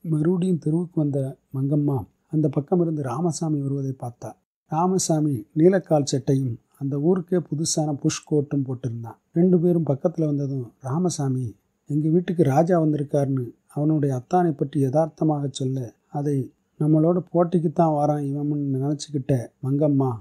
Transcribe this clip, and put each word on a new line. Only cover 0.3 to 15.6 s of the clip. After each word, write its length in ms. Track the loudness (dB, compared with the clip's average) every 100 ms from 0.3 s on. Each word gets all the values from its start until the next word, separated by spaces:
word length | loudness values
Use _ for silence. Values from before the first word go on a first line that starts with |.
| 0 0 0
தெருவுக்கு 420 | 0 -2 -2 -2
வந்த 360 | -2 -2 -4 -10 _
மங்கம்மா 500 | -4 0 0 0 -2 -6 _ _
அந்த 180 | 0 0
பக்கம் 320 | -2 0 0
இருந்து 220 | 2 -2
ராமசாமி 580 | -4 -2 -2 -2 -2 -2
வருவதை 340 | -2 -4 -4 -8
பார்த்தா. 320 | -10 -12 -16 -16 _ _ _
ராமசாமி 800 | -2 0 0 0 0 2 -2 -4 4
நீலக்கால் 480 | 6 4 2 0
சட்டையும் 540 | 2 -2 0 0 0 -6 _ _
அந்த 220 | -6 -2
ஊருக்கே 360 | 0 0 0 -4
புதுசான 560 | -2 -4 -2 -2 -2
புஷ் 380 | 0 -2 -4 0
கோட்டும் 340 | 0 0 -2
போட்டிருந்தான். 520 | -2 -4 -6 -8 -12 -16 _
ரெண்டு 260 | 2 4 4
பேரும் 280 | 4 2 0
பக்கத்துல 380 | 0 -2 0
வந்ததும், 480 | -2 0 -2 -6 -8 _
ராமசாமி, 720 | -6 -2 -2 -2 -4 -2 -6 -10 _ _ _
எங்க 220 | -2 2
வீட்டுக்கு 340 | 0 0 2
ராஜா 400 | 2 4 2 2
வந்திருக்காருன்னு 680 | 2 0 0 0 0 -2 -4 -12 _
அவனுடைய 480 | -2 0 2 0
அத்தானை 380 | -2 0 2 2
பற்றி 280 | 0 -4 0
யதார்த்தமாக 680 | 0 2 0 0 0 0 -4
சொல்ல, 440 | -4